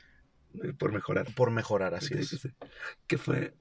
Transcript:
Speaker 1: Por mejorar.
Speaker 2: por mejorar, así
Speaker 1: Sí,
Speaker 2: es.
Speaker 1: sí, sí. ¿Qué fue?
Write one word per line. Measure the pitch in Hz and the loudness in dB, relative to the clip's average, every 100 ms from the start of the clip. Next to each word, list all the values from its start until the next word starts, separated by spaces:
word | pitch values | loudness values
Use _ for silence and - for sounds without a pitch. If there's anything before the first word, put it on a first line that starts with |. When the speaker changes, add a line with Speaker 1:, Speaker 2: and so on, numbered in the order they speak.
| - - _ _ _ - - - | -20 -20 _ _ _ -8 -6 0
Speaker 1:
Por | - | 0
mejorar. | 104 - 98 95 110 | 0 0 0 0 4
Speaker 2:
por | 123 | 4
mejorar, | 113 - 104 92 | 4 2 2 2
así | 87 - - | -2 -2 -2
Speaker 1:
Sí, | |
Speaker 2:
es. | 92 | -2
Speaker 1:
sí, | 143 | -4
sí. | 131 - - - - - - | -8 -10 -18 -12 -12 -12 -2
¿Qué | - | -2
fue? | - 127 - - | 2 0 0 -8